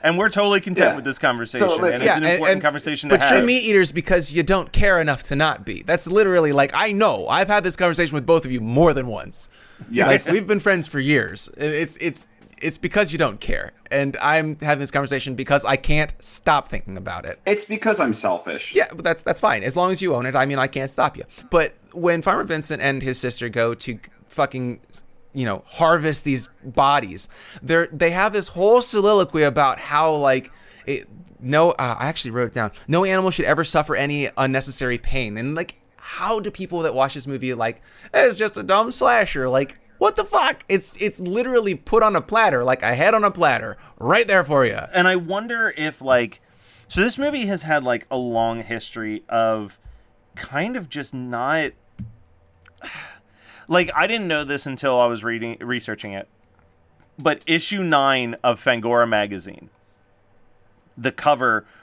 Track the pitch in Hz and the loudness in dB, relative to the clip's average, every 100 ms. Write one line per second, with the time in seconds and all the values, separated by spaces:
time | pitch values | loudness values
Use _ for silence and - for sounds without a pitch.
0 | 156 170 214 202 202 196 196 180 175 143 | 0 0 0 2 2 2 0 2 2 2
1 | 131 131 143 120 117 - 196 160 180 - | -4 -2 0 0 -4 0 2 2 0 2
2 | 226 170 156 175 160 190 151 147 160 147 | 2 2 2 2 2 2 0 -2 -4 -6
3 | 147 135 139 - 240 254 220 202 175 165 | 2 4 6 4 4 2 4 4 4 0
4 | - 180 160 156 160 190 156 - 202 180 | 0 0 2 -2 0 0 2 4 4 4
5 | 156 131 - 139 156 135 - 101 - 170 | 2 -2 -4 0 0 0 -6 -8 0 0
6 | - 196 202 180 156 143 139 - 214 202 | 2 4 4 4 4 4 2 2 0 2
7 | 214 110 87 139 190 208 180 165 180 170 | 2 2 0 0 2 2 0 0 0 2
8 | 165 147 127 165 135 127 110 123 170 143 | 0 0 2 2 2 -4 0 4 4 4
9 | 123 101 - - - _ - - - 233 | -2 -8 -10 -10 -12 _ -20 -20 -6 0
10 | - 135 - 185 190 208 208 185 151 147 | 2 2 2 -2 0 0 2 0 -2 -4
11 | 135 147 98 90 - - 151 151 160 - | 0 2 0 -6 -12 -6 -4 -4 -4 -6
12 | 170 - - _ - - 160 - - 208 | -6 -6 -8 _ -20 -10 -8 -6 -2 0
13 | 196 156 143 101 - - - - - 139 | 0 0 -2 -2 -4 -4 -4 -14 -6 -2
14 | 139 135 139 160 156 151 151 147 139 143 | -2 -2 0 2 0 -4 -2 -2 -2 -4
15 | 139 139 135 127 131 143 135 135 - 151 | -2 -4 -4 -8 0 2 2 0 2 2
16 | 151 - - - - 147 - 104 - 95 | 2 -4 -8 -4 0 0 0 -8 -8 -10
17 | 95 85 78 - - 208 - 214 220 208 | -10 -10 -10 -8 -2 -2 -2 -4 0 0
18 | 135 104 101 85 - 76 - 262 - 165 | 0 0 -2 -2 -4 -8 -4 -2 -2 -2
19 | 170 165 - - 214 113 117 131 180 185 | -2 -2 -2 0 0 0 -2 0 0 0
20 | 185 127 123 135 139 139 135 139 135 - | 0 -2 0 0 0 0 -2 -4 -6 -2
21 | 151 - - - - - 151 - _ - | -2 -4 -14 -20 -2 0 0 -4 _ -2
22 | 170 170 180 185 - 160 156 151 139 135 | 0 0 0 -2 -2 -4 -4 -2 -2 -2
23 | 131 127 123 - 120 113 117 117 - 107 | -4 -4 -4 -6 -6 -2 -2 -2 -8 -10
24 | - _ _ - 139 127 123 120 _ - | -14 _ _ -4 -4 -2 -8 -8 _ -20
25 | - - - 135 120 95 - - 165 170 | -20 -20 -14 -6 -4 -6 -10 0 2 4
26 | 156 147 147 131 - _ 131 127 139 143 | 2 -2 -2 -4 -6 _ -6 0 2 2
27 | 107 90 - - - - 131 165 170 151 | 0 -8 -12 -14 -20 -14 0 0 0 0
28 | 170 175 208 202 180 175 196 247 240 214 | 0 2 0 0 -4 0 4 6 4 2
29 | 202 208 180 160 147 131 139 - - 147 | 4 4 2 2 2 4 2 0 -2 0
30 | 160 151 139 131 131 - - - - 139 | 2 2 2 2 -2 -14 -20 -14 -8 -8
31 | - - - - 127 147 170 160 127 107 | -10 -20 -20 -14 -2 4 4 2 -2 -4
32 | 131 160 127 117 120 123 107 - - 160 | -4 -6 -6 -4 -4 -2 -6 -6 -2 0
33 | 190 190 185 170 - 151 160 165 151 143 | 2 2 0 0 0 0 2 0 0 -2
34 | 143 147 135 - 131 131 135 131 127 120 | -2 -2 -4 -2 -2 0 -2 -4 -4 -2
35 | - 135 113 104 123 156 175 - _ _ | -2 -2 -2 -6 -6 -6 -8 -12 _ _
36 | - - 196 220 208 - 185 175 160 123 | -16 -8 -4 -2 -4 -8 -8 -4 -2 0
37 | 135 143 131 135 127 120 117 113 - - | -2 -2 -10 -6 -6 -4 -4 -6 -14 -20
38 | - - 269 190 214 208 190 196 233 247 | -4 2 4 2 -2 -4 0 2 2 0
39 | 254 233 196 143 127 131 143 - _ _ | 2 2 2 -2 0 0 0 -6 _ _
40 | 403 415 381 392 311 320 - 196 - - | 0 0 0 0 0 -2 -2 -2 -2 -4
41 | 208 - 180 202 247 247 208 160 - 226 | -4 -4 -4 -2 0 0 0 -4 0 2
42 | 214 185 - 214 214 135 123 131 113 123 | 4 2 0 2 4 4 2 0 0 2
43 | 175 226 208 185 160 117 113 98 - - | 4 4 2 2 2 2 -2 -10 -18 -6
44 | 117 196 220 190 143 143 123 104 - 185 | 2 2 4 2 4 4 2 0 -2 2
45 | 180 185 165 196 233 233 220 151 156 143 | 2 2 -2 -6 -6 -4 -2 -2 -6 -4
46 | 135 127 117 - _ _ _ _ _ 165 | 2 2 2 -6 _ _ _ _ _ 0
47 | 220 240 285 294 208 190 156 151 127 117 | 0 0 -2 -2 -4 -4 -2 0 0 -2
48 | - 135 123 113 117 113 107 113 - - | -4 -6 -2 0 -2 -2 -6 -8 -8 -10
49 | 110 107 - 113 113 110 101 - - - | -8 -8 -4 0 0 0 -6 -14 -20 -20
50 | _ _ _ - - 139 196 254 160 147 | _ _ _ -18 -10 -6 -6 -6 -10 -12
51 | 139 131 127 117 131 160 147 - _ - | -10 -10 -8 -6 -2 -2 -4 -8 _ -18
52 | - - _ _ _ _ - _ - - | -18 -18 _ _ _ _ -20 _ -18 -16
53 | - - _ _ _ - - 175 180 151 | -18 -20 _ _ _ -20 0 2 2 2
54 | 185 226 190 151 143 143 139 127 139 123 | 0 0 -2 -4 -4 -6 -6 -4 0 4
55 | 120 117 113 117 117 117 120 123 - 104 | 4 2 -4 -6 -6 -8 -6 -6 -6 -10
56 | 104 98 - _ _ _ _ _ _ _ | -10 -12 -12 _ _ _ _ _ _ _
57 | _ - 151 147 - 165 - 202 180 147 | _ -6 -2 -2 0 -2 -2 -4 0 2
58 | 139 135 120 113 123 117 - 117 110 120 | 4 2 -2 -2 -2 0 0 0 2 2
59 | 117 110 104 98 90 - - _ _ _ | 4 2 0 -6 -12 -18 -20 _ _ _
60 | _ _ _ _ _ _ _ _ _ - | _ _ _ _ _ _ _ _ _ -8
61 | 123 - 151 143 127 110 - _ | -6 -2 0 2 2 0 -4 _